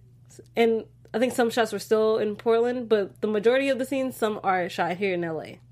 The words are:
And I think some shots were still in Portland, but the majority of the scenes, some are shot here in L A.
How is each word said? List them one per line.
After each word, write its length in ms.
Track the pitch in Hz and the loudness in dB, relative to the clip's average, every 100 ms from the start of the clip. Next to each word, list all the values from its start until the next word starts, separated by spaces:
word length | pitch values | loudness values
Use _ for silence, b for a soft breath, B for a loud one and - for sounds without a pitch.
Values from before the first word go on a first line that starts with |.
| - _ - - - - | -20 _ -20 -20 -10 0
And 280 | 233 220 - - - | 2 2 -4 -20 -8
I 40 | 226 | -2
think 120 | 247 | -2
some 160 | 247 233 | 2 0
shots 220 | 240 220 | 2 -2
were 60 | 202 | -4
still 400 | - 220 220 220 | 0 2 4 2
in 160 | 214 208 | -2 -2
Portland, 520 | 233 226 240 247 226 | 2 2 2 -2 0
but 320 | 214 190 - | 0 0 -4
the 80 | 208 | -2
majority 400 | 214 220 262 277 | 2 4 4 2
of 100 | 254 | 0
the 60 | 254 | -2
scenes, 300 | 269 262 - | -2 -4 -2
some 240 | 220 208 | -2 -2
are 260 | 190 185 175 | -2 0 -2
shot 280 | - 175 180 | -2 -4 -2
here 180 | 202 | -2
in 80 | 175 | -2
L 160 | 170 160 | -4 -6
A. 200 | - - - | -10 -18 -20